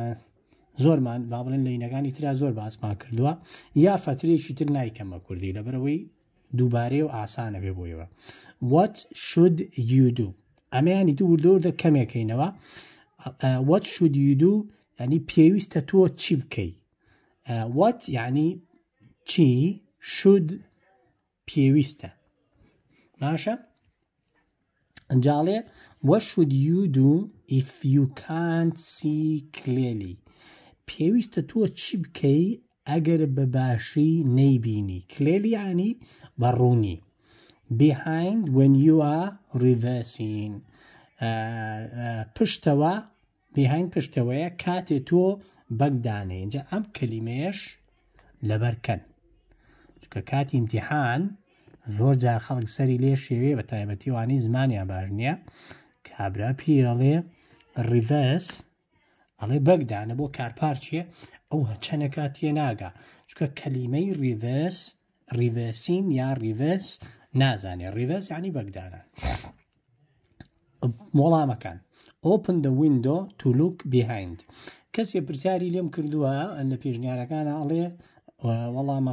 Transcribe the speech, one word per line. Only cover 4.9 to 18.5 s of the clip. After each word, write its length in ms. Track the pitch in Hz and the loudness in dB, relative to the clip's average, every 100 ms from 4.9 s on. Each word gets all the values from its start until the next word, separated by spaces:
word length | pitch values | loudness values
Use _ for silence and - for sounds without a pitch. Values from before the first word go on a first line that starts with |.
| - 98 85 - | -8 -14 -14 -12
کوردی، 280 | 90 95 98 | -8 -6 -6
لەبەرەوەی 440 | 110 127 139 160 - _ _ _ - 123 | -6 -4 -4 -4 -8 _ _ _ -6 0
دووبارەیە 480 | 123 120 120 139 151 | 2 2 0 0 -2
و 60 | 120 | -4
ئاسانە 420 | 104 - 113 98 | -8 -8 -8 -6
بێ 100 | 95 92 | -6 -6
بۆیەوە. 280 | 87 82 87 _ - - - - 123 | -8 -12 -14 _ -20 -20 -20 -6 2
What 240 | 151 202 - - - - | 4 2 -2 -18 -14 -2
should 320 | 170 180 165 190 - 117 | 4 6 4 -4 -4 2
you 140 | 131 127 120 | 6 4 2
do؟ 80 | 101 - _ _ - | -4 -8 _ _ -6
ئەمەیانی 420 | 127 160 190 185 143 | 0 2 4 2 2
دوو 120 | 185 | 4
وردە 160 | 165 170 | 6 6
وردە 200 | 190 170 165 | 6 4 2
کەمێکەینەوە. 680 | 170 143 117 123 110 120 170 196 - - - - _ _ 135 - | 4 4 2 -2 -2 -2 -2 -4 -20 -20 -20 -20 _ _ -14 -4
ئە، 80 | 131 127 135 | 0 2 2
what 160 | 190 202 | 2 0
should 200 | - 165 139 | 2 2 4
you 180 | 139 139 | 4 6
do؟ 80 | 175 214 208 _ _ - | 4 4 -2 _ _ -8
یعنی 180 | 123 160 - | -2 -2 0
پێویستە 500 | - 160 202 - 165 135 | 6 8 6 0 -4 2
تۆ 120 | 190 185 - | 4 4 2
چی 140 | - 147 | -2 -2
بکەی؟ 360 | - - 90 - _ _ _ _ _ _ - | -2 -6 -6 -8 _ _ _ _ _ _ -8
ئە، 100 | 117 110 131 | -6 -2 0
what 240 | 208 240 - | 0 0 -6
یعنی 400 | 127 120 139 160 | -6 -2 0 0